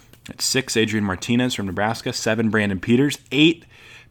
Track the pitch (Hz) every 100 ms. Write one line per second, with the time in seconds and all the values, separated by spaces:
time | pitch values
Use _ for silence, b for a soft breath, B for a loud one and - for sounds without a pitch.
0 | b - - - - 131 135 113 110 107
1 | 104 92 - 120 127 123 98 85 104 110
2 | 139 - - 110 113 107 104 95 - 120
3 | 143 135 - 135 160 - - B B B
4 | B